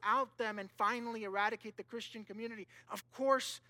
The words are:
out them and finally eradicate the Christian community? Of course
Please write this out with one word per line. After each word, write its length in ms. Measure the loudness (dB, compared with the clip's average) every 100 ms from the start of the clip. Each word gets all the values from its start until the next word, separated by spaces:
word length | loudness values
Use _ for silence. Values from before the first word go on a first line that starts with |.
out 360 | 2 4 2 -2
them 180 | -4 -4
and 140 | -8
finally 520 | 2 2 2 -2 -4
eradicate 540 | -2 2 2 0 -6 -12
the 60 |
Christian 400 | -10 -8 -8 -12
community? 440 | -12 -8 -8 -8 -12 -16 -12
Of 120 | -12 -10
course 500 | 0 4 4 2 -8